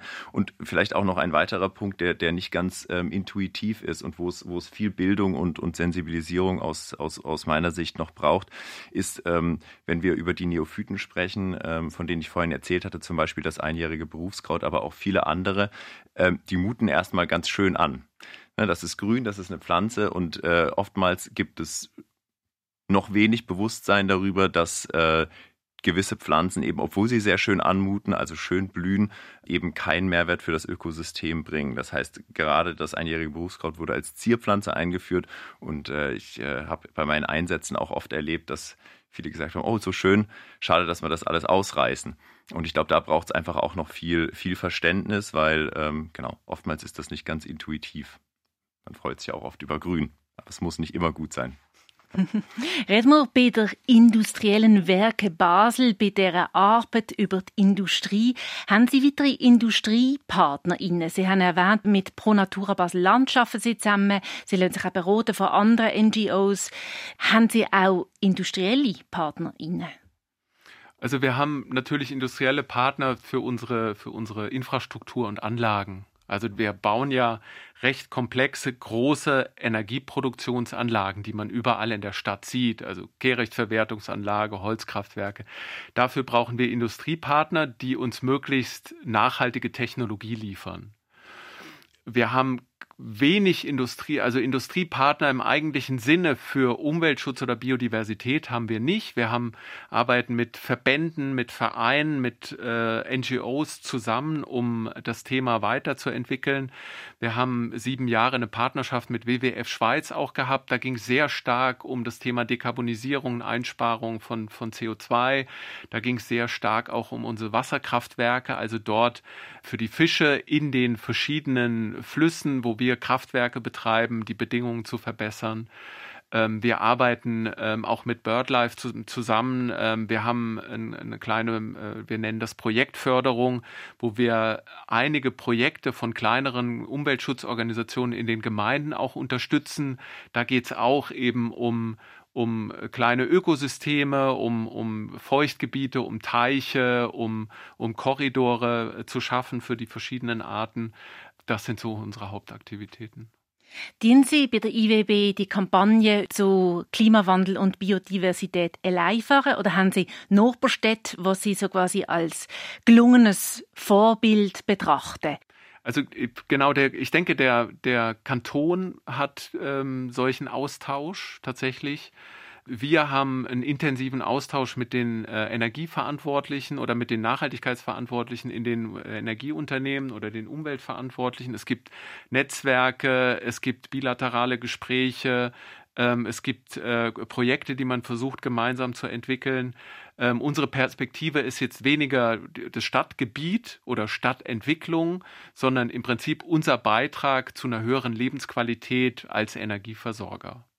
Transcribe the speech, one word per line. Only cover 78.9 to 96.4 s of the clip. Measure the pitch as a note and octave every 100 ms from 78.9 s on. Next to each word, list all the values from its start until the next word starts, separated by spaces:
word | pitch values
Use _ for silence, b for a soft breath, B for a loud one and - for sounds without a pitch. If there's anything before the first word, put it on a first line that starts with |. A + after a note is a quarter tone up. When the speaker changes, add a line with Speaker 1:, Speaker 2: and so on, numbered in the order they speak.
| A2+ C3+ C#3+ D3+ C3+ - _
Speaker 3:
Energieproduktionsanlagen, | A#2+ A2 G#2 C3+ - C#3 B2+ A#2+ - B2 A#2 - A#2+ A2 G2 G2
die | G#2+
man | G#2 G#2+
überall | A#2 B2 G#2+ A2+
in | G#2+
der | G#2
Stadt | - G#2 G2 -
sieht, | B2+ A#2+ G#2+
also | - F#2 F#2+ _
Kehrichtverwertungsanlage, | C3 B2 A2 - A2 A2 A2 G#2+ - G#2 G2+ G#2 G#2+ G2
Holzkraftwerke. | G2+ A2+ - G#2 G2+ A2 G2+ - - B B B B
Dafür | B2 B2+ C#3
brauchen | B2+ A#2+ A#2 A#2+
wir | B2
Industriepartner, | A#2 A#2 - D3 D#3+ C3+ D3 D#3 E3 D3
die | - C3 A#2
uns | B2 -
möglichst | B2+ C#3 E3+ C3+ A#2 - - E4
nachhaltige | F3+ G#2+ B2 - B2 A#2+ B2
Technologie | - A#2 - A2 G#2 A2
liefern. | A2+ G#2 F#2+ F#2 F2+ G2+ _ _ B B B B B B B B B -
Wir | A#2+ A2+
haben | B2+ C3 B2 _ _ - -
wenig | A#2+ G#2+ C#3+ G3+ F#3+ E3 -
Industrie, | C3+ B2 - - C#3
also | A#2 B2+
Industriepartner | B2+ C3 - F#3 E3+ C3 C#3 D3 C#3+
im | C3
eigentlichen | G#2+ C#3+ D#3 C#3 C3 C3
Sinne | A#2 F3 E3+
für | A#2+